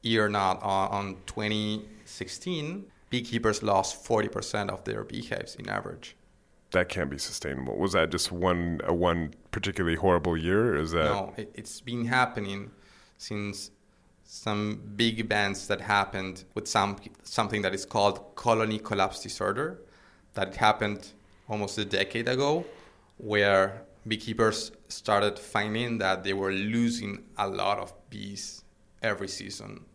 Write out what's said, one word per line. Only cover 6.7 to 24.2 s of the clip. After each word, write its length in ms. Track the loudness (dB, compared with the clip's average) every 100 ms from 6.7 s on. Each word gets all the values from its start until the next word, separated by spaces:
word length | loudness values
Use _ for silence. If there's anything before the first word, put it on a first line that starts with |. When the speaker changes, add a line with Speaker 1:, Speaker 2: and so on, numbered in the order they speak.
Speaker 2:
That 180 | 0 0
can't 200 | -2 -4
be 80 | -4
sustainable. 580 | -6 -6 -6 -4 -4 0
Was 160 | 2
that 180 | 4 2
just 200 | 2 -2
one, 500 | 2 2 4 2 0
a 100 | 2
one 400 | 4 4 4 0 -6 -10
particularly 440 | -4 -4 0 2 4
horrible 380 | 4 4 4 0
year, 380 | 2 4 4 2
or 20 |
is 140 | 2
that 140 | 2 2
Speaker 1:
No, 280 | 2 -2 -8
it, 140 | -10 -12
it's 260 | -12 -12
been 240 | -8 -4 0
happening 680 | 2 2 0 -6 -6 -10 -16 -20 -20 -20 _
since 540 | -8 -6 -4 -6 -12 _ _ _ _ _
some 580 | _ -10 -4 -2 -2 -4 -10 0
big 240 | 0 0
events 480 | -2 0 0 -2 -4
that 140 | -4
happened 600 | 2 2 2 -2 -6 -8 -10 -8
with 120 | 0
some, 300 | 2 2 0 -12 -18
something 380 | -8 -2 0 0
that 100 | 0
is 120 | -2 -2
called 500 | 4 4 2 -10 -4
colony 440 | 2 4 4 -2
collapse 420 | -2 2 2 0
disorder, 580 | -10 -2 -2 0 -4 -6 -18 -20 -20 _ _
that 220 | -4 -4 4
happened 580 | 4 4 0 -2 -10 -20 -20 -20 -8
almost 300 | -4 -4 -4
a 60 | -2
decade 420 | 0 0 0 0
ago, 380 | 2 2 0 -2 -14 -20 _ _ _
where 680 | 0 4 6 6 4 0 -16 -16 -4
beekeepers 640 | -4